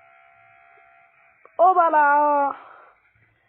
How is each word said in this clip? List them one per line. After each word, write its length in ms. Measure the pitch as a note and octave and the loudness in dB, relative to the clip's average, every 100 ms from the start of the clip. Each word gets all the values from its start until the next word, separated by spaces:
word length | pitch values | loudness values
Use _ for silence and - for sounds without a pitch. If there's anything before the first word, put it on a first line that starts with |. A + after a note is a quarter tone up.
| _ _ _ C#2 C2+ C2+ C2+ C2+ _ _ _ _ _ _ _ - | _ _ _ _ _ _ _ _ _ _ _ _ _ _ _ -2
Obala! 960 | F4+ F4+ E4 D#4 D4 D4 D4 C#4+ C#4+ - - - - _ _ _ _ _ | 0 2 0 0 0 0 0 -2 -4 -8 -20 -20 -20 _ _ _ _ _